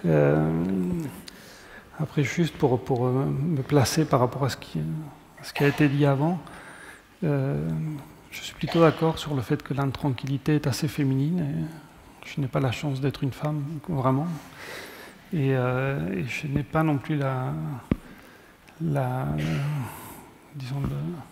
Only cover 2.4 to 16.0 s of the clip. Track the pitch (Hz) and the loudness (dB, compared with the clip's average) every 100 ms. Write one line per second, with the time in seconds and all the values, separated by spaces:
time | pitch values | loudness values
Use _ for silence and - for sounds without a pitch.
2.4 | 165 - 143 120 - 127 127 131 147 143 | 0 2 2 2 2 0 2 2 0 0
3.4 | 156 147 127 143 113 - 151 135 120 127 | 0 -2 4 4 6 2 4 4 4 2
4.4 | 131 - - 156 156 156 151 - - - | -2 -2 -6 -6 -4 -6 -8 -16 -20 -18
5.4 | - - 143 143 147 143 147 135 156 180 | -10 2 2 6 4 6 4 4 2 0
6.4 | - - - - - - - - 170 139 | -6 -16 -18 -18 -18 -20 -20 -4 0 0
7.4 | 135 143 160 160 156 147 - - - - | 0 -2 -2 -2 -4 -6 -12 -20 -18 -14
8.4 | - - 151 170 160 - 160 156 - 139 | -14 -8 -2 6 6 6 0 0 -4 -4
9.4 | 117 147 - 139 139 - 147 120 135 139 | 0 -4 -2 -2 -2 0 -2 -2 -2 -2
10.4 | - 151 143 113 151 - 135 135 143 180 | 2 2 2 0 -2 0 2 2 2 0
11.4 | 147 160 156 - - - - - - - | 0 -2 -4 -8 -20 -20 -20 -20 -10 -4
12.4 | 135 147 135 104 151 135 139 - 139 - | -2 0 0 0 -4 0 -2 0 -4 -2
13.4 | 151 151 143 160 - 147 127 131 170 156 | -4 -2 -4 -8 -4 0 2 2 0 -6
14.4 | - - - - - - - - - 170 | -12 -16 -14 -14 -14 -16 -18 -20 -6 0
15.4 | 135 131 123 127 135 139 | 2 4 2 0 -2 -2